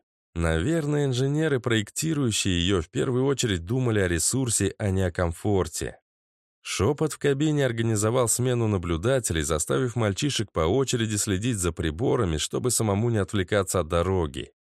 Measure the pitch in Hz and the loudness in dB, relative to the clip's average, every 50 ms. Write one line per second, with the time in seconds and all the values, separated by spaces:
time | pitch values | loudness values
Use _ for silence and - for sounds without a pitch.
0 | _ _ _ _ _ _ - 85 82 82 80 80 90 143 170 170 147 147 147 147 | _ _ _ _ _ _ -4 -2 0 2 2 2 0 0 0 -2 -2 -2 0 0
1 | 143 135 123 120 135 139 143 151 160 156 139 123 - 120 113 110 101 - - - | 0 0 0 0 0 0 0 0 0 0 0 -2 0 0 0 0 0 -2 -6 -4
2 | 156 160 160 143 135 113 101 - - 101 90 87 85 95 101 90 82 - - 135 | -4 -2 0 0 0 0 0 0 0 0 2 2 2 2 2 0 0 -2 -4 -4
3 | 135 135 120 127 131 139 139 131 - 113 95 85 82 87 120 131 127 117 110 104 | -2 -2 0 0 0 0 0 0 0 0 0 -2 -2 -2 -2 0 0 0 2 2
4 | 95 87 87 80 - - - 131 131 120 110 - 101 - - - 107 98 92 95 | 2 2 2 0 0 0 0 0 0 0 0 0 0 -2 -2 -2 -2 0 0 0
5 | 95 87 - - 90 85 82 - - 107 101 92 82 78 - - - 57 - - | 0 0 0 0 0 -2 -2 -2 -2 0 2 2 0 0 -4 -6 -8 -8 -8 -12
6 | _ _ _ _ _ _ _ _ _ _ _ _ - - - - - 123 151 - | _ _ _ _ _ _ _ _ _ _ _ _ -10 -8 -2 0 2 2 2 0
7 | 160 147 - - - 143 139 135 156 156 151 147 139 123 117 113 113 113 110 104 | -2 -4 -2 -2 0 0 0 2 2 2 2 2 2 0 0 0 0 0 0 2
8 | 104 110 120 131 120 107 - - 123 127 123 120 113 110 104 92 85 85 85 80 | 2 2 2 2 2 2 2 0 2 2 2 2 2 2 2 0 0 0 0 0
9 | 90 120 135 131 110 - 85 78 73 73 82 76 - - 135 135 131 120 - 117 | 2 2 0 0 0 0 -2 -2 0 0 0 -2 0 0 0 0 0 -2 0 0
10 | 113 101 98 - 147 143 - - 110 - - 87 80 82 104 135 135 - - 117 | 0 0 0 0 -2 -2 -2 -2 -4 -2 -2 0 2 2 2 2 0 0 0 0
11 | 113 110 107 101 - 107 98 90 107 131 120 98 90 87 82 - 80 80 76 87 | 0 0 -2 -2 0 0 -2 0 0 -2 -2 0 -2 -2 -2 -2 -2 -4 -2 -2
12 | 127 135 135 127 107 87 78 76 - - - - 110 127 - - 113 104 98 101 | -2 0 0 0 0 0 0 -2 -2 -4 -4 -2 -2 0 0 0 0 2 2 2
13 | 117 120 113 104 95 - - 98 90 - 107 101 95 - - 95 80 78 87 85 | 0 0 0 0 0 0 -2 -2 -2 0 0 0 0 0 0 -2 0 0 0 0
14 | 85 92 95 90 82 71 67 64 58 - _ _ | 2 2 2 0 0 -2 -4 -8 -10 -12 _ _